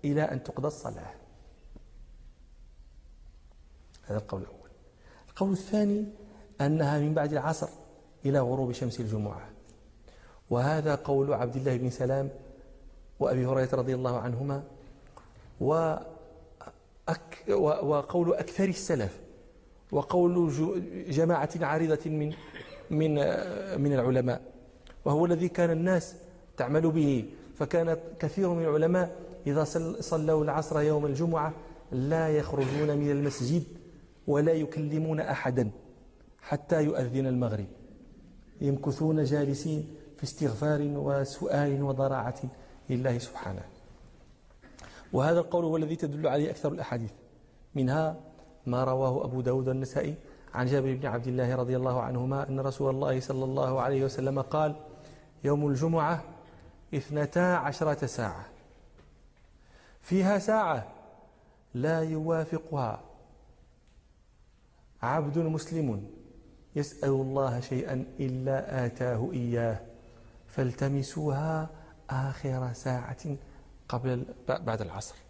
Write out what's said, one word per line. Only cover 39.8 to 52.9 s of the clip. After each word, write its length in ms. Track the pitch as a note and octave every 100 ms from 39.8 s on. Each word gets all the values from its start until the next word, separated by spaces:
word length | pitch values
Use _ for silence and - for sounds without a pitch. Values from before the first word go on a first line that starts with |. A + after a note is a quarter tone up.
| - - - -
في 60 |
استغفار 580 | C3+ - C#3+ G#2+ D3+ D3+
وسؤال 1000 | D3 C#3+ C#3+ C#3 C3+ - - C#3+ C#3+ C#3
وضراعة 560 | C#3 C3 C3+ C3 A#2 B2 B2+ - - - -
لله 280 | B2+ C3 A#2+
سبحانه. 460 | B2 - - F#2 F#2 - - - - - - - - - - - - - -
وهذا 260 | - C#3+ E3+
القول 260 | E3+ F3+ E3+
هو 120 | D#3+
الذي 180 | D#3 E3+
تدل 320 | D#3 D3 D#3
عليه 220 | C#3 D3+
أكثر 220 | - G3
الأحاديث، 400 | E3 - A#2+ A2 - - - - - - D3
منها 440 | B2+ D3 D#3+ D#3+ - - - - B2
ما 180 | B2
رواه 420 | C3 C3 C3 B2+ -
أبو 160 | B2+
داود 260 | B2+ C3 C3
والنسائي 480 | C3 C3 C#3+ D3 D3+ - - -
عن 120 | - B2+
جابر 300 | C#3 C3+ C3
بن 100 | C3+
عبد 220 | A#2 B2
الله 280 | B2 B2 B2+
رضي 220 | B2 B2+
الله 240 | B2+ B2
عنهما 480 | A#2+ B2 B2+ C#3 C#3
أن 100 | C3+
رسول 360 | C3+ C3 C#3